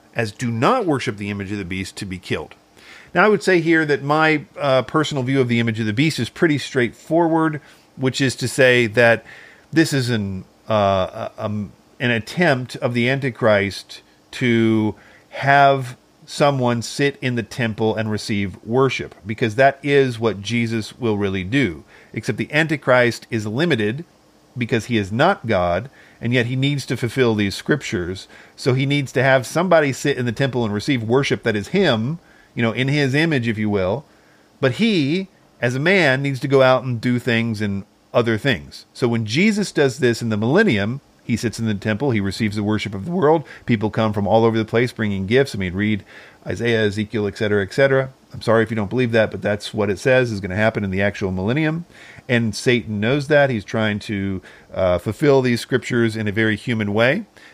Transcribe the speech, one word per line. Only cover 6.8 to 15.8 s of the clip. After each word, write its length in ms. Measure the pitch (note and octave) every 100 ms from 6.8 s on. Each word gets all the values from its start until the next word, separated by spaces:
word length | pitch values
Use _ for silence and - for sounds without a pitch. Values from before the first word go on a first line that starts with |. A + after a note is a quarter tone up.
| A#2+ - - D#3+ E3+ D#3+ D#3+ D3+ - - _ -
which 240 | C3 -
is 160 | C3+ -
to 100 | B2
say 400 | - C3 B2 A#2
that 360 | A2 A#2 A2+ - - - - _
this 220 | D3 D#3+
is 160 | C#3 A#2+
an, 360 | A#2 G2 F#2+ - _ -
uh, 600 | G#2+ G2 F#2+ F2+ A2 A2+ -
a, 80 | A2
um, 280 | G#2 G2+ - _ -
an 100 | B2
attempt 680 | A#2 - - F3 C3 B2+ -
of 180 | C3 A#2+
the 120 | A#2+
Antichrist 920 | C#3 C3 A#2 A#2 G#2 G2 - - - _ _ _
to 640 | - B2+ A#2 A2+ A2 G#2+ G2+ - - _
have 640 | - C3+ C#3 C#3 C#3